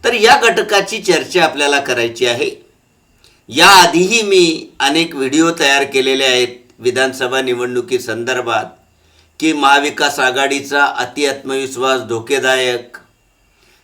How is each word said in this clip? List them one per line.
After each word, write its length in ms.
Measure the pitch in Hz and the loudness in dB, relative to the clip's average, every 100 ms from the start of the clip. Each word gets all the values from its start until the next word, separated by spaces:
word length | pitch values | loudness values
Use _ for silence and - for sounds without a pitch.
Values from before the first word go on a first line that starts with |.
तर 80 | - | -2
या 220 | 240 214 269 | 2 4 6
घटकाची 600 | 226 226 - 202 196 220 | 4 0 0 -2 -2 -6
चर्चा 400 | 185 160 131 180 | 0 0 0 0
आपल्याला 340 | 160 143 143 143 | 0 0 0 0
करायची 460 | 139 120 117 117 123 | -2 -4 -4 -2 -2
आहे. 240 | 120 143 - _ _ _ _ _ _ _ _ _ | -2 -4 -8 _ _ _ _ _ _ _ _ _
याआधीही 720 | 120 180 190 180 165 185 233 | 2 6 6 6 4 2 0
मी 460 | 208 190 170 156 - _ | 2 4 4 0 -8 _
अनेक 340 | 139 156 165 | 0 0 -2
व्हिडिओ 360 | 147 131 147 165 165 | -4 -2 2 2 2
तयार 260 | 143 139 135 | 2 2 0
केलेले 380 | 131 131 135 | 0 0 0
आहेत 320 | 135 123 120 - _ _ | 2 2 0 -4 _ _
विधानसभा 640 | 117 123 131 131 127 131 | -4 0 -2 -2 -4 -4
निवडणुकीसंदर्भात, 1200 | 131 120 123 123 117 127 120 113 117 127 120 110 - - _ _ _ _ _ _ | -4 -4 -4 -4 -4 -6 -4 -8 -4 -4 -2 -4 -4 -16 _ _ _ _ _ _
की 120 | 160 | -2
महाविकास 680 | 151 139 143 147 - 147 139 | 0 2 2 2 -2 -4 0
आघाडीचा 640 | 127 123 139 139 - 143 143 - | -2 0 -2 -2 -4 0 0 0
अति 300 | 123 - 143 | -8 -2 -4
आत्मविश्वास 760 | 135 - 135 135 120 131 131 | -4 -6 -6 -6 -4 -2 -2
धोकेदायक 920 | 113 113 117 139 127 131 127 120 - - _ _ _ _ _ _ _ _ | -2 -8 -2 -2 0 0 0 -4 -8 -20 _ _ _ _ _ _ _ _